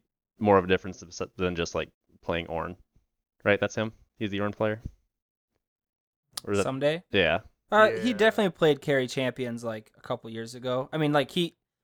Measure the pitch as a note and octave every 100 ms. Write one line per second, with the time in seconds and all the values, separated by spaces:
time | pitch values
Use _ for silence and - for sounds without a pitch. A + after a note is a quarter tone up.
0 | _ _ _ - G#2 G2 F2+ F#2 F#2+ F#2
1 | E2+ - F2+ - F2+ E2+ E2+ E2 D#2 _
2 | _ _ - E2+ E2 E2 E2 F2+ _ _
3 | _ _ _ _ G2+ G2+ G#2 - A2 -
4 | _ - G#2+ G2 G#2 G2+ A2 A2 - _
5 | _ _ _ _ _ _ _ _ _ _
6 | _ _ _ - - G2+ F#2+ C3+ C#3+ E3
7 | - G2+ E2 F2 - _ - G#3 G#3+ -
8 | A#3 G3 A3 A3 G3 - D#3+ C#3+ D3+ C#3
9 | B2+ C#3 B2+ B2 B2 A#2 A#2 A2 - _
10 | - B2 A#2 A2+ A2+ B2 B2+ B2+ C3+ D#3
11 | D3+ D3 C3 F3+ E3 _ _ _